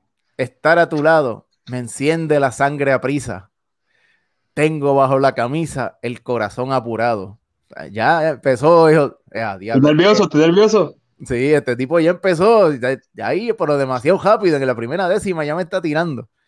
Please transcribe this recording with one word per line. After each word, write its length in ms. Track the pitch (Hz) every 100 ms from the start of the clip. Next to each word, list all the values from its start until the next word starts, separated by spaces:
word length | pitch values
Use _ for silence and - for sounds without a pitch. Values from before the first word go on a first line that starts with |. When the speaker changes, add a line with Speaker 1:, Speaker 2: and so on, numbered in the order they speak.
| _ _ _ -
Speaker 1:
estar 420 | 123 _ 151 170
a 100 | 165
tu 140 | 156
lado 460 | 151 160 131 104 _ _ -
me 100 | 127
enciende 600 | 120 - 139 165 156 147
la 140 | 135
sangre 400 | - 139 143 139
a 80 | 131
prisa. 500 | 131 143 120 92 - _ _ _ _ _ _ _ _ _ _
Tengo 400 | - 156 156 143
bajo 240 | 139 135 135
la 160 | 135
camisa 640 | 127 120 151 156 139 113 -
el 200 | 120 117
corazón 500 | - 120 104 - 131
apurado". 680 | 131 117 110 120 110 95 107 _ _ _
O 40 |
sea, 120 | - 76
ya 400 | 104 120 165 160
empezó, 560 | 131 139 127 151 170 165
dijo, 320 | 156 139 - _
"Eh, 80 | 107
a 180 | 113 95
diablo". 220 | 101 123 147
Speaker 2:
Estoy 80 | 151
nervioso, 260 | 190 208
estoy 160 | 185 151
nervioso. 520 | 165 180 214 214 151 - _ _
Speaker 1:
Sí, 280 | - 123 139
este 220 | 147 139
tipo 240 | 123 131 170
ya 120 | 160
empezó. 600 | 180 190 165 202 233 175
Ya, 220 | 135 123 135 _
ya 140 | - 107
ahí, 240 | 170 233 220
pero 180 | 156 143
demasiado 440 | 135 127 135 185
rápido, 340 | 175 214 190 147
en 100 | 131
la 80 | 117
primera 320 | 117 170 180
décima 360 | 202 196 170
ya 120 | 147 165
me 60 |
está 180 | 175 185
tirando. 460 | 165 147 170 123 - _